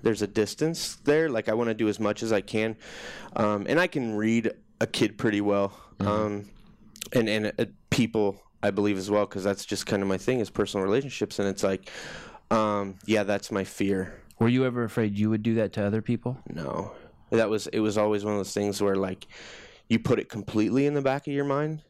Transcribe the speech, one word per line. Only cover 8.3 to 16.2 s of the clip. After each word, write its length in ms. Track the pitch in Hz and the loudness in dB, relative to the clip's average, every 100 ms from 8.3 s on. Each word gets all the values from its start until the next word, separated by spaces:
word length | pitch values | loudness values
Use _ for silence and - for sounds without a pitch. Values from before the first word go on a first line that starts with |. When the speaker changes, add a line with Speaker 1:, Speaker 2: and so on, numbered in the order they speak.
| 95 _ _ | 0 _ _
Speaker 1:
I 80 | 104 | 0
believe, 280 | 98 104 98 | 2 2 2
as 120 | 95 | 2
well, 160 | 104 101 | 2 2
'cause 160 | 101 | 0
that's 200 | 98 98 | -2 -2
just 220 | - 101 - | -4 -6 -2
kinda 180 | 101 | 0
my 140 | 98 95 | 0 0
thing, 220 | - 127 | 0 0
is 100 | 101 | -2
personal 340 | - 101 104 | -2 -2 0
relationships, 540 | 95 117 139 - 104 - | 0 0 -2 -6 -6 -2
and 100 | 98 | -2
it's 140 | 95 | 0
like, 260 | 98 95 - - - - - - _ | 0 -2 -6 -14 -14 -14 -16 -20 _
um, 460 | 110 107 104 98 95 - | 2 2 0 -4 -8 0
yeah, 160 | 107 | 0
that's 280 | 101 101 - | 2 -2 -2
my 140 | 101 | -4
fear. 560 | 95 - 98 95 95 - - - | -4 -2 0 0 -2 -12 -20 0
Speaker 2:
Were 100 | 113 | 2
you 180 | 127 131 | 4 2
ever 180 | 120 | 0
afraid 340 | 113 123 110 101 | -2 0 0 2
you 120 | 107 | 0
would 120 | 110 | 2
do 120 | 113 | 2
that 180 | 113 101 | 0 0
to 100 | - | 0
other 180 | 101 110 | 0 0
people? 360 | 107 117 | -2 -2